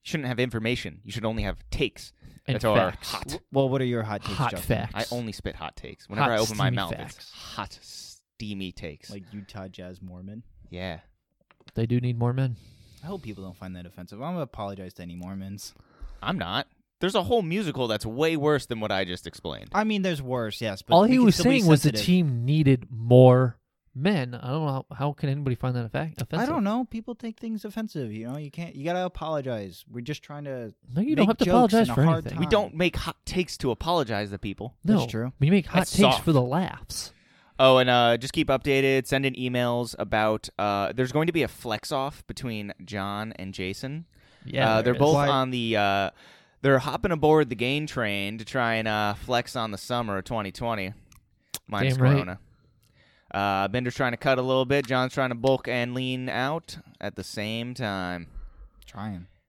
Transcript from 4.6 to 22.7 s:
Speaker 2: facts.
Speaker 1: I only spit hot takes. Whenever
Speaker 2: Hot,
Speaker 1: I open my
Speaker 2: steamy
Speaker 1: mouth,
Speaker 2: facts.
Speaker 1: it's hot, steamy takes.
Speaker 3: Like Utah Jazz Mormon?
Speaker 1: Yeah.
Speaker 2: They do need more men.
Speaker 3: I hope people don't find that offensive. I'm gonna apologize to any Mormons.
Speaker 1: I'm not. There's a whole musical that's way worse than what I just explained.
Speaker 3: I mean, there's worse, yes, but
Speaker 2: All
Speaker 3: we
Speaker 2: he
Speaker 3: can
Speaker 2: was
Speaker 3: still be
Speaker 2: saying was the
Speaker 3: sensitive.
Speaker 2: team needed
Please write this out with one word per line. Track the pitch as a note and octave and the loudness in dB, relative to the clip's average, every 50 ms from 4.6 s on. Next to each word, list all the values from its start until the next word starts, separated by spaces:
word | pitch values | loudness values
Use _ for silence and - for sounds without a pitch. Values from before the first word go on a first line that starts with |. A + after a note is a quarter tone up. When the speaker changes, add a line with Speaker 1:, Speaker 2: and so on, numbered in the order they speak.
| - - A#2+ A2 A#2 A2 | -2 -2 -2 -2 -2 -6
Speaker 2:
facts. | - G2+ A2+ - A#2+ | -6 -6 -6 -4 -4
Speaker 1:
I | |
only | B2 A#2+ A2 | -6 -6 -6
spit | G2 - - - - | -10 -10 -10 -10 -10
hot | - D#2+ D2+ - - | -10 -12 -14 -14 -14
takes. | - - - _ _ _ | -16 -16 -18 _ _ _
Whenever | G2+ G#2+ C#3+ B2+ | -4 -2 0 2
Speaker 2:
Hot, | A#2 G#2+ | 2 2
Speaker 1:
I | |
open | A2+ A2 A2+ G#2 | 0 0 0 0
my | G2 | 0
Speaker 2:
steamy | F#2+ - | 0 0
Speaker 1:
mouth, | F#2+ G2 E2+ - | -2 -4 -6 -6
Speaker 2:
facts. | - - - - | -10 -10 -14 -16
Speaker 1:
it's | - - - | -18 -20 -20
hot, | - - - - - - G#2 F#2 - - | -20 -18 -18 -14 -10 -10 -10 -10 -12 -20
steamy | - - - - - - - _ _ _ _ _ A2+ G#2 G#2 G2 F#2+ F2+ F2 | -20 -20 -18 -18 -18 -18 -20 _ _ _ _ _ -10 -10 -8 -8 -8 -10 -10
takes. | - - E2+ D2 D2 - - | -10 -12 -12 -14 -14 -18 -18
Speaker 3:
Like | G#2 G2+ F#2 E2+ | -18 -18 -18 -16
Utah | G#2 G#2 G2 _ - G#2+ F#2+ F#2+ | -16 -16 -16 _ -16 -14 -14 -14
Jazz | F2+ - F#2 F2+ F#2 F#2 | -16 -16 -16 -16 -16 -16
Mormon? | F#2+ F#2 F2+ F2+ F#2 F#2+ G#2 A2 A#2+ - - - - - | -16 -16 -16 -16 -16 -16 -16 -16 -18 -20 -20 -20 -20 -16
Speaker 1:
Yeah. | - F2 F#2 F#2 E2 D#2+ _ _ _ _ _ _ _ _ _ _ _ _ _ - _ | -12 -10 -8 -8 -10 -10 _ _ _ _ _ _ _ _ _ _ _ _ _ -12 _
Speaker 2:
They | - A2+ | -4 -2
do | A#2 A#2+ B2 | 0 0 0
need | B2 B2 B2 A#2 | 0 -2 -2 0
more | A#2+ A#2+ B2 | -2 -2 0
men. | C3 C3+ C3 A#2+ - - - - _ - - - - | 0 -2 -2 -2 -6 -12 -20 -20 _ -20 -20 -20 -20
Speaker 3:
I | - D#3 | -14 -12
hope | G3+ F#3+ C#3 | -12 -12 -12
people | A2+ G#2 G2+ F#2+ | -14 -14 -12 -14
don't | F#2+ F2+ | -16 -14
find | _ G2+ F#2 F2+ F2+ | _ -14 -14 -14 -14
that | F2 | -16
offensive. | F2 _ - F2+ E2+ - G2+ | -16 _ -18 -18 -18 -14 -12
I'm | B2+ D#3+ F3+ | -10 -8 -6
gonna | F3 D3+ | -6 -6
apologize | A#2 - - G#2+ G2+ G2 G2 F#2+ F2+ - | -8 -8 -10 -8 -8 -8 -10 -12 -14 -14
to | - F2+ | -14 -14
any | F2 F2 | -14 -12
Mormons. | F2 F2+ F2+ F#2+ G2 F#2+ F#2+ G2 G#2 - - _ _ - _ _ _ - - - - | -12 -12 -10 -10 -10 -10 -10 -12 -12 -14 -16 _ _ -20 _ _ _ -16 -16 -14 -10
Speaker 1:
I'm | - G#2+ F3 F#3 | -6 -6 -4 -4
not. | F#2+ E2+ F#2+ A#3+ - _ _ _ _ _ _ _ | -4 -4 -4 -4 -6 _ _ _ _ _ _ _
There's | - F#3 G3 | -4 0 0
a | A3 F3+ | 0 0
whole | G3 A#3+ A#3+ | 2 2 2
musical | G3 D#3+ E3 G3+ A3 E3 C#3 - B2+ A#2 | 2 0 -2 -2 -2 -2 -2 -2 0 0
that's | A2 G#2 - | 0 -2 -4
way | A2+ G#2+ B2 D3+ E3 E3 D3+ | -6 -2 0 0 0 2 2
worse | C#3 D3+ D3+ C#3 - | 2 2 2 2 0
than | - B2 A2 | -4 -6 -6
what | G#2+ G#2 | -2 -2
I | G2+ F#2+ G2 | 0 0 0
just | F2 F2+ F2+ - E2 | -2 -4 -8 -10 -14
explained. | - - _ E2+ C#2+ G#1 - - - | -16 -10 _ -10 -10 -10 -12 -4 -2
Speaker 3:
I | F#3+ G#3+ | -2 0
mean, | A3 A3 G3+ F#3 | 0 0 0 0
there's | F#3+ F3 C#3+ | 0 -2 -2
worse, | C#3 B2+ B2+ B2 A#2 G#2+ G2+ - | -4 -4 -4 -4 -4 -4 -6 -6
yes, | A#2+ A2 G2 G2 | -6 -6 -6 -6
but | - - E3 | -2 6 8
Speaker 2:
All | E3+ | 8
Speaker 3:
we | G3+ A#3 | 8 8
Speaker 2:
he | B3+ | 8
Speaker 3:
can | B3+ B3 | 8 8
Speaker 2:
was | A3 - | 8 8
Speaker 3:
still | - F3+ A#3+ | 8 6 4
be | C4+ C4 | 4 6
Speaker 2:
saying | G#3+ E3+ | 8 8
was | D#3 C#3 - | 8 8 8
the | D3+ | 4
Speaker 3:
sensitive. | C#3 - G#2+ | 2 2 2
Speaker 2:
team | - F3+ F#3 F3 D3+ B2+ A#2 A#2+ | 4 4 6 4 2 0 0 0
needed | B2+ D3 D#3 D#3 C#3 | 2 2 4 6 6